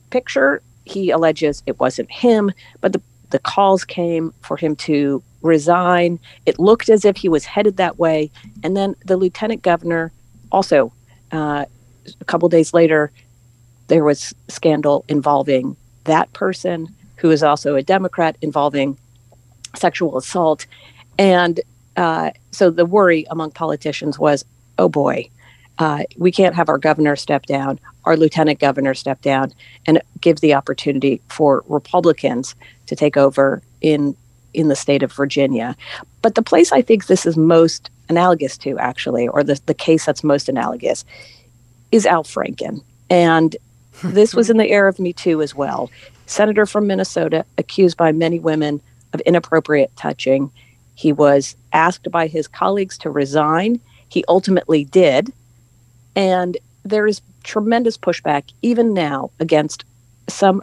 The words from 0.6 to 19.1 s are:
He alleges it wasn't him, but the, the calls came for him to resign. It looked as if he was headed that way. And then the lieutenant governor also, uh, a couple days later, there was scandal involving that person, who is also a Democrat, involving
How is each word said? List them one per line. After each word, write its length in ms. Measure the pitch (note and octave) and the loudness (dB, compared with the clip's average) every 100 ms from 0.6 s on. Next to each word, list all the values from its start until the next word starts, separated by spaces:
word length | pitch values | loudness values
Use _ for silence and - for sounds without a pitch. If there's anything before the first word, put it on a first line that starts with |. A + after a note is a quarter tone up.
| - _ - | -8 _ -14
He 260 | G3 F#3 | -6 -2
alleges 520 | D#3 E3 D#3 D#3 C#3+ - | 0 0 0 -4 -4 -8
it 140 | - | -2
wasn't 320 | C3 - - | -2 -2 -10
him, 400 | - B3 A3 G3+ - - _ | -2 2 2 0 -4 -16 _
but 120 | F#3+ | -4
the, 80 | - - _ _ | -4 -10 _ _
the 100 | - | -6
calls 460 | - - G3 F#3+ - | -4 2 2 2 -2
came 480 | - E3+ E3 D#3+ - | -6 -4 -2 -6 -10
for 160 | - D3+ | -12 -6
him 180 | D#3+ D3+ | -4 -4
to 460 | - D3 C#3+ C#3 - _ | -2 0 0 -2 -8 _
resign. 800 | E3 D#3+ D3 F3 F3+ F3+ F3 F3 - - - | 2 2 4 2 2 2 2 -2 -12 -6 -4
It 140 | - | 2
looked 300 | F#3 A3+ - | 4 4 4
as 160 | G#3+ G3+ | 4 4
if 100 | F#3+ | 2
he 140 | F#3+ | 0
was 160 | D#3 - | -2 -2
headed 320 | - G#3+ F#3+ | -2 -2 0
that 200 | F3+ - | -4 0
way. 320 | E3 D#3 D3+ - - - | -2 0 -4 -10 -20 -10
And 140 | E3+ F#3+ | -6 -2
then 200 | G3 - F#3 | -4 -6 -4
the 100 | F#3 | 0
lieutenant 460 | F#3 - - - | 0 -2 -6 -4
governor 500 | F3+ E3+ E3+ E3 E3 - _ - - | -2 -2 -2 -4 -6 -10 _ -20 -4
also, 400 | F#3+ F#3+ D3 A#2 - _ _ _ | -2 2 2 2 -6 _ _ _
uh, 320 | D#3+ D3+ C#3+ C#3+ _ _ _ - - | -6 -4 -4 -8 _ _ _ -20 -16
a 60 | - | -4
couple 240 | E3+ E3+ | 0 2
days 240 | E3 D#3+ | 2 2
later, 380 | E3+ E3 D#3 D3 - _ _ _ _ _ _ _ | 2 4 2 -2 -8 _ _ _ _ _ _ _
there 160 | D#3+ | 2
was 300 | D3 C#3+ - - - | 2 0 -4 -18 -20
scandal 560 | - E3 D3+ D3 C#3+ - | -4 -2 0 0 0 0
involving 680 | D3 C#3 C#3+ C#3 C3 C3+ C#3 _ _ | -2 0 0 0 -2 -2 -10 _ _
that 280 | - D#3+ - | -2 0 0
person, 600 | - G3+ F3+ F#3 E3+ E3 - - - | -4 -6 -4 -6 -6 -10 -16 -20 -2
who 160 | E3 | 0
is 100 | D#3 | 2
also 340 | D3+ D3 C#3 C#3 | 2 0 0 -2
a 60 | |
Democrat, 540 | C#3 F#3+ F#3 - E3 - | 0 0 0 -2 -2 -2
involving 560 | D#3 D3 C#3+ C#3+ - C#3 _ | -6 -2 -2 0 -4 -6 _